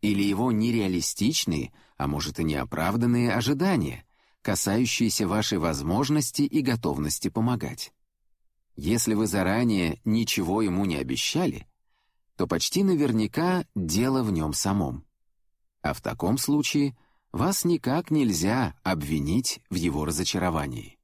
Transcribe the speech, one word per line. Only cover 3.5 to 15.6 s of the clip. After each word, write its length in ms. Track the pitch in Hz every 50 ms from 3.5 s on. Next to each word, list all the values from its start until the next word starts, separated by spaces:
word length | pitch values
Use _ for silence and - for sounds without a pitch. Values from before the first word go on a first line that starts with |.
| 147 135 180 196 185 131 85 69 62 - - _ _ _ _ _ _ _ _
касающиеся 840 | - 101 - - 98 98 113 127 113 - - 117 110 - - 110
вашей 320 | 90 95 107 107 - 107 90
возможности 840 | 78 85 80 69 71 78 90 110 139 131 151 151 131 - - - 143
и 180 | 139 - 156
готовности 680 | 139 127 123 117 113 82 69 69 76 73 - - - -
помогать? 640 | - 113 110 120 123 117 - 67 62 - - - _ _ _ _ _ _ _ _ _ _ _ _ _ _ _ _ _
Если 380 | - 71 82 110 120 - 120 110
вы 120 | 104 113
заранее 760 | 101 82 104 92 90 98 113 123 120 107 98 87 80 76 - _
ничего 580 | 110 107 113 113 - - - 92 80 95 107 110
ему 220 | 98 87 92 101
не 120 | 95 82
обещали, 720 | 71 65 64 67 - - - - 151 185 143 - - - _ _ _ _ _ _ _ _ _ _ _ _ _ _
то 100 | - 92
почти 360 | - - 85 - - - 180 196
наверняка 840 | 190 185 151 147 135 117 113 107 104 - 147 165 180 185 180 160 _ _
дело 480 | 107 90 80 76 98 120 131 135 135 123
в 100 | 107 95
нём 220 | 80 78 76 76
самом. 500 | - - 98 98 101 82 67 64 69 - _ _ _ _ _ _ _ _ _ _ _